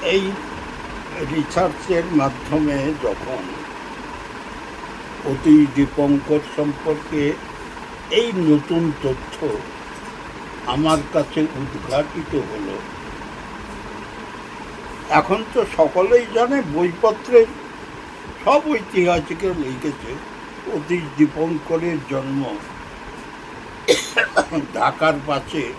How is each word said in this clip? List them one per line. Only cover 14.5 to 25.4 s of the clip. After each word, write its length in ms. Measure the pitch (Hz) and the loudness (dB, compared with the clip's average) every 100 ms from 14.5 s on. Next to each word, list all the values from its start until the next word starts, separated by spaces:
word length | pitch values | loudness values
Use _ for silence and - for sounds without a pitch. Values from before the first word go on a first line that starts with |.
| - - - - - - 151 | -12 -12 -12 -12 -12 2 4
এখন 200 | 156 202 220 | 4 0 0
তো 60 | 254 220 - | 0 0 4
সকলেই 480 | 156 180 190 240 226 214 | 4 4 6 6 6 0
জানে, 220 | 240 277 196 | 2 2 0
বইপত্রে 680 | 147 175 170 220 214 - 247 226 - - - - - - - - - | 0 0 4 2 2 6 8 8 2 -12 -14 -14 -14 -14 -14 -14 -2
সব 180 | - 285 302 | 4 4 4
ঐতিহাসিকে 760 | 262 190 190 175 175 151 165 190 170 | -2 0 2 4 4 0 -2 -2 0
লিখেছে 480 | 135 131 151 135 113 135 - - - - - - | -4 -2 -4 -6 -8 -10 -10 -14 -14 -12 -6 -6
অতীশ 280 | 147 175 151 135 | -2 -2 -2 2
দীপঙ্করের 800 | 151 156 165 160 - 165 170 160 127 | 2 4 0 -2 0 0 0 -2 -2
জন্ম 300 | 135 135 139 127 107 - - - - - - - - - - - - - - - - - - - 160 139 - | -4 -2 -2 -2 -6 -10 -14 -14 -14 -14 -14 -14 -14 -14 -14 -14 -8 2 2 2 -2 2 2 2 -2 -2 2
ঢাকার 420 | 127 135 160 147 139 | 2 4 2 2 0
পাশে 360 | 139 | -2